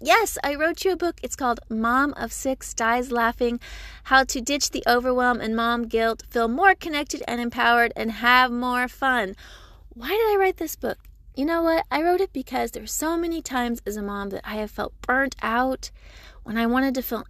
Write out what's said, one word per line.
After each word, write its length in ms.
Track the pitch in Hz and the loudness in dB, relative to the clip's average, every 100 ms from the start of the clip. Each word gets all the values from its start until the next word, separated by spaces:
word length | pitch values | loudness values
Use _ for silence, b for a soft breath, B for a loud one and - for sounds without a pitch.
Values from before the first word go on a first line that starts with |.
Yes, 380 | 262 403 403 - | 4 4 4 -2
I 120 | 285 285 | -4 0
wrote 280 | 311 320 | 0 0
you 80 | 381 | -2
a 60 | 339 | 0
book. 220 | 349 - | -2 -4
It's 140 | 254 - | -8 -2
called 240 | 254 233 - | -2 -2 -4
Mom 460 | 220 226 254 190 - | -2 2 2 2 -2
of 160 | 233 | -8
Six 400 | - 269 262 - | -4 -4 -4 -6
Dies 380 | - 226 247 240 | -2 0 0 0
Laughing, 480 | 240 233 240 240 233 B B B B - | 0 0 0 -2 -2 B B B B 4
How 180 | 262 | 4
to 180 | 262 269 | 6 0
Ditch 300 | 240 285 - | -2 -2 -2
the 120 | 269 - | 0 2
Overwhelm 520 | 240 254 254 247 240 | 2 2 2 2 0
and 160 | 220 226 | -2 -2
Mom 280 | 233 240 | 0 -2
Guilt, 400 | 226 226 226 220 - | -2 0 0 -2 -4
Feel 200 | 240 233 | -2 0
More 260 | 262 381 | 4 4
Connected 500 | 370 349 294 294 294 - | 4 0 -4 -4 -6 -6
and 120 | 240 | -4
Empowered, 540 | 240 240 233 240 233 - | -4 2 4 6 4 0
and 160 | 226 | -6
Have 400 | 208 240 254 254 | 0 6 6 6
More 360 | 240 247 247 247 | 2 0 0 -2
Fun. 480 | - 269 247 190 202 B B B B B | -2 0 2 -2 -6 B B B B B
Why 200 | 233 247 | -12 -2
did 240 | 415 440 | 2 2
I 20 | 403 | 4
write 200 | 381 370 | 2 0
this 180 | 320 - | -6 -6
book? 220 | 226 - - - - - | -6 -6 -12 -20 -12 -4
You 100 | 294 | -2
know 160 | 330 | 2
what? 240 | 330 330 - | 2 2 0
I 100 | 285 | 0
wrote 200 | 339 359 | 2 2
it 120 | 392 | 0
because 380 | 277 262 247 233 | -6 -6 -4 -4
there 120 | 220 | -6
were 40 | 214 | -10
so 300 | - 311 339 | -4 -2 -2
many 240 | 339 330 | -2 -4
times 420 | - 254 240 233 - | -4 -2 -2 -4 -6
as 120 | 214 | -6
a 40 | |
mom 300 | 202 202 196 | -6 -6 -6
that 100 | 190 | -8
I 120 | - 214 | -8 -6
have 160 | 208 | -6
felt 280 | - 208 - | -6 -8 -6
burnt 340 | - 254 269 - | -2 0 0 -4
out 500 | - 233 262 262 - B B B B B | -2 0 0 -2 -8 B B B B B
when 140 | - 220 | -6 -2
I 80 | 233 | 2
wanted 300 | 254 269 254 | 2 2 -2
to 80 | |
feel 200 | 240 233 | -4 -8